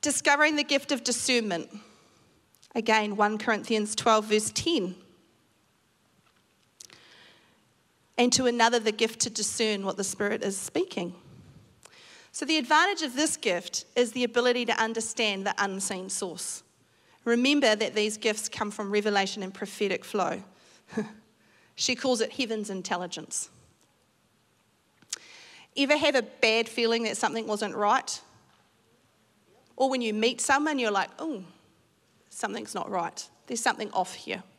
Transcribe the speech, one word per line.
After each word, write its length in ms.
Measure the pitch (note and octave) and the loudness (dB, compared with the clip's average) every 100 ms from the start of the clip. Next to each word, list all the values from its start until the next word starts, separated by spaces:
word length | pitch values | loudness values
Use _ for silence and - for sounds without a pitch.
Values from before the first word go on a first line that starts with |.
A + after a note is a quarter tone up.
Discovering 540 | D4+ C4+ D4+ C#4+ D4+ D4 | -2 0 4 6 6 4
the 80 | |
gift 280 | D4 D4 D4 | 2 0 2
of 120 | C#4 | -2
discernment. 680 | A#3+ A#3+ - B3 G#3+ E3+ - G#3 - - _ _ _ _ _ _ _ | 0 -2 2 2 2 -4 -6 -14 -20 -20 _ _ _ _ _ _ _
Again, 440 | B3 A3+ A3 G#3 G3+ | -6 2 2 2 2
one 200 | G#3 G#3+ | 2 2
Corinthians 580 | G#3+ G#3+ G#3 A3 G#3 - | 0 -2 0 -2 0 0
twelve, 300 | - A3 G#3+ | 4 4 4
verse 240 | G#3+ G#3+ | 0 0
ten. 460 | - - E4 F3+ F3+ - - _ _ _ _ _ _ _ _ _ _ _ _ _ _ _ _ - - - - - - _ _ _ _ _ _ _ - | -4 0 0 -2 -6 -18 -20 _ _ _ _ _ _ _ _ _ _ _ _ _ _ _ _ -20 -20 -20 -20 -20 -20 _ _ _ _ _ _ _ 0
"And 140 | B3 | 2
to 120 | B3 B3+ | 4 2
another 340 | A#3+ A#3 A#3+ | 4 4 4
the 120 | A3 | 0
gift 280 | G#3+ A3+ A3+ | 0 -2 0
to 80 | A#3+ | -4
discern 560 | - G#3 - A3 G#3 G3 | -2 -4 0 0 0 -4
what 120 | F#3+ | -4
the 60 | |
Spirit 400 | G3 - G3+ A3 | -6 -2 -2 -2
is 140 | G#3 G3 | -2 -4
speaking." 580 | - - F#4+ - F3 F3+ - - - - - _ - - - - - | -4 -2 -2 -4 -6 -10 -20 -20 -20 -20 -20 _ -20 -20 -20 -20 -16
So 140 | - C#4 | -10 0
the 120 | D#4 | 0
advantage 440 | A#3+ D4+ F4+ G4+ | 4 4 6 2
of 140 | D4+ B3 | -4 0
this 200 | D#4 - | 0 0
gift 500 | A3 F3 - - - - | -2 -2 -2 -10 -4 0
is 180 | A#3+ | 0
the 100 | B3 | 2
ability 400 | A#3+ A#3+ B3 B3 A#3 | 0 2 2 2 0
to 160 | - | 0
understand 640 | A3+ A3+ A3+ - A3 G3 G3 | 0 -2 -6 -2 -2 0 -4
the 100 | - | -2
unseen 520 | G3+ F#3+ F#3+ F#3+ F#3+ | -2 -2 -6 -6 -6
source. 540 | - F#3+ E3+ - - _ _ _ _ _ _ - | -6 -6 -8 -10 -10 _ _ _ _ _ _ 0
Remember 500 | A#3+ B3+ D4 C4+ G#3+ | 2 4 4 4 4
that 200 | A3 G#3 | 0 0
these 220 | G#3+ G#3+ | -2 0
gifts 300 | A3+ G#3+ - | -2 -2 -6
come 240 | - G#3 | -6 -6
from 200 | G3+ G3+ | -4 -2
revelation 520 | G#3 G#3 G3+ G3 G#3+ | 0 2 0 0 -4
and 100 | F#3+ | -10
prophetic 520 | - G3 - G3+ F#3+ - | -8 -12 -4 -2 -2 -4
flow. 380 | - F#3 - - - _ - _ - | -2 -2 -2 -10 -20 _ -20 _ -8
<laughs> 100 | G#3+ - _ _ _ _ _ - | -8 -10 _ _ _ _ _ -6
She 200 | - B3+ | -4 0
calls 260 | C4+ A#3+ | 2 2
it 120 | - | 0
heaven's 360 | - B3 A3 G3+ | -2 -4 -4 -4
intelligence. 800 | F#3+ F3+ F3+ F3+ E3 - - - - _ _ _ _ _ _ _ _ _ _ _ _ _ _ _ - - - - - - - | -8 -4 -4 -4 -8 -8 -8 -8 -14 _ _ _ _ _ _ _ _ _ _ _ _ _ _ _ -12 -12 -20 -20 -20 -12 -2
Ever 180 | C#4 D4 | 4 4
have 200 | D4 C4+ | 6 4
a 60 | |
bad 460 | G#3+ - A3+ A3+ A#3 | 0 2 2 4 0
feeling 360 | - A#3 A#3 | 0 0 2
that 120 | A3+ G3+ | 0 0
something 320 | G#3 A3+ A3 | -2 -2 -4
wasn't 260 | G#3 G#3 | -4 -4
right? 480 | F#3+ G#3 B3 - - - - _ _ _ _ _ _ _ _ _ _ _ _ _ - | 0 2 2 0 -10 -12 -20 _ _ _ _ _ _ _ _ _ _ _ _ _ 0
Or 120 | C4 | 0
when 120 | C4 | 2
you 120 | A#3 | -2
meet 280 | G#3+ A3+ A#3+ | 0 0 0
someone, 360 | - C#4 D4+ C#4+ | 2 2 2 0
you're 140 | A3+ | 0
like, 180 | G3 - - | 0 -2 -6
"Oh, 260 | D#4+ A#3+ F3 - _ _ _ _ _ _ _ | -8 -8 -12 -20 _ _ _ _ _ _ _
something's 460 | - G#3+ G#3+ G#3+ F#3+ | -8 -6 -6 -6 -6
not 160 | - | -4
right. 380 | F#3 E3+ - - _ - | -2 -4 -6 -16 _ -8
There's 140 | A#3 | -2
something 280 | B3+ - G#3+ | 0 -2 -2
off 220 | - F3+ | -2 -2
here." 300 | - - F#3+ - | -6 -10 -10 -10